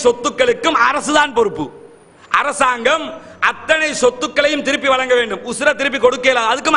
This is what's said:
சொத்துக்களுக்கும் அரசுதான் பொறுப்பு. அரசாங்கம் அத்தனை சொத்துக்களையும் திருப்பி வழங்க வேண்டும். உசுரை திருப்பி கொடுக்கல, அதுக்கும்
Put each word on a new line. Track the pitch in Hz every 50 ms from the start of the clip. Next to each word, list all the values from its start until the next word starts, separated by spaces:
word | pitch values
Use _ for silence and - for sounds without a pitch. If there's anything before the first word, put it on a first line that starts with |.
| -
சொத்துக்களுக்கும் | 247 233 247 - 285 - - 254 247 233 - - 320 320 220 233 247
அரசுதான் | 277 294 - - 302 302 294 285 233
பொறுப்பு. | 233 226 196 160 151 151 123 - - - - - - _ _ _ - - -
அரசாங்கம் | - 190 247 285 269 - 269 254 247 240 226 247 311 320 311 320 - - - - - -
அத்தனை | - 214 240 - - - 311 311 311 302 269
சொத்துக்களையும் | - - 247 - - 302 294 - 285 285 294 302 285
திருப்பி | - 269 277 285 277 269
வழங்க | 262 254 262 254 247
வேண்டும். | 240 233 220 196 185 - 240
உசுரை | 233 - 285 294 285
திருப்பி | - 269 277 240 269
கொடுக்கல, | 202 247 254 240 - 262 262
அதுக்கும் | 240 226 220 240 277 233 320 311